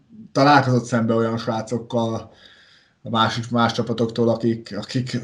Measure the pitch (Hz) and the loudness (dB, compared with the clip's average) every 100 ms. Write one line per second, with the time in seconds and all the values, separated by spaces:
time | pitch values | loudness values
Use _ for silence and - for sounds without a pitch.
0 | _ - - 139 139 143 127 123 - 120 | _ -20 -6 2 6 6 4 0 0 -2
1 | 113 113 113 113 123 113 113 117 - 120 | 2 2 0 -2 -4 -6 -6 -8 -4 -2
2 | 113 110 - - - - _ _ _ _ | -2 -4 -10 -20 -20 -20 _ _ _ _
3 | 113 113 110 120 113 120 113 - 110 113 | -4 2 2 0 -2 2 2 0 -2 -2
4 | 113 117 117 110 117 113 - 101 - 131 | -2 2 0 2 0 -2 -6 -10 -6 -6
5 | 127 120 | -4 -6